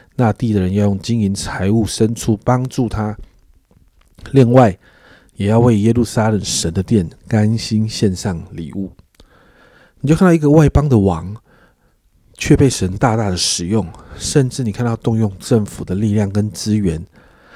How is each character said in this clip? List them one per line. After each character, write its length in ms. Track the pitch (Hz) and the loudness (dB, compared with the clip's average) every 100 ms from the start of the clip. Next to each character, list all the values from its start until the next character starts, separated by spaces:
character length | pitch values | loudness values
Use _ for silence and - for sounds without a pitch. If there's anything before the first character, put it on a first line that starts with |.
| _ - | _ -2
那 140 | 117 | 0
地 180 | - 117 | 0 0
的 80 | 104 | 0
人 140 | 92 | 0
要 100 | 101 | 0
用 140 | 101 98 | 0 0
金 220 | - 117 | -2 -2
银 120 | 101 | 0
财 360 | 98 - - 95 | -2 -6 -4 0
物 160 | 113 101 | 0 0
牲 280 | - 110 | 0 -2
畜 240 | 117 - 107 | 0 -2 -2
帮 220 | - 127 127 | 0 -2 -2
助 220 | - 117 | -4 -4
他。 260 | - 107 98 - _ _ _ _ _ _ _ _ _ - | -4 -6 -8 -16 _ _ _ _ _ _ _ _ _ 0
另 200 | 135 117 | 4 6
外， 260 | 127 117 92 _ _ _ - _ - | 6 6 2 _ _ _ -20 _ -4
也 100 | 101 | 0
要 140 | 113 | 2
为 180 | 123 107 | 4 4
耶 160 | 110 | 2
路 100 | 117 | 2
撒 240 | 113 - 107 | 0 0 0
冷 100 | 107 | 0
神 280 | - - 85 | -2 -4 -4
的 80 | 90 | -4
殿 260 | - 107 80 - - | 0 0 0 -8 -2
甘 300 | 110 107 113 | 0 2 0
心 320 | - 107 110 | -2 -2 -2
献 260 | - 104 | -2 -2
上 280 | 92 107 82 92 | -2 -6 -8 -10
礼 200 | - 78 | -14 -12
物。” 180 | 95 95 - _ _ - _ _ _ _ _ _ _ | -10 -10 -14 _ _ -20 _ _ _ _ _ _ _
你 80 | 135 | 0
就 40 | |
看 140 | 160 190 | 2 4
到 40 | |
一 40 | 165 | 4
个 140 | 147 | 4
外 180 | 156 147 | 6 6
邦 180 | - 147 | 4 4
的 120 | 117 | 4
王， 360 | 95 82 87 110 _ _ _ _ _ _ _ _ _ - | 2 0 -6 -14 _ _ _ _ _ _ _ _ _ -4
却 180 | - | 2
被 140 | 147 139 | 4 2
神 260 | - 95 98 | 0 -4 -2
大 180 | 131 113 | -2 0
大 140 | 104 | -2
的 60 | 90 | -2
使 300 | - - 85 | -4 -4 -2
用， 240 | 110 85 - - - | -2 -2 -10 -20 -12
甚 280 | - 151 127 | -2 0 0
至 120 | - | -2
你 80 | 120 | -6
看 140 | 98 | -4
到 100 | 120 | -4
动 220 | 113 - 113 | -4 -2 0
用 160 | 107 95 | -2 -4
政 260 | - 117 | 0 0
府 180 | 101 - | 0 -8
的 120 | - | -6
力 180 | 95 107 | -2 0
量 180 | 104 98 | 0 -2
跟 200 | 101 104 | -2 -4
资 260 | - 107 107 | -4 -2 0
源， 260 | 95 78 - _ _ _ _ | 0 -4 -8 _ _ _ _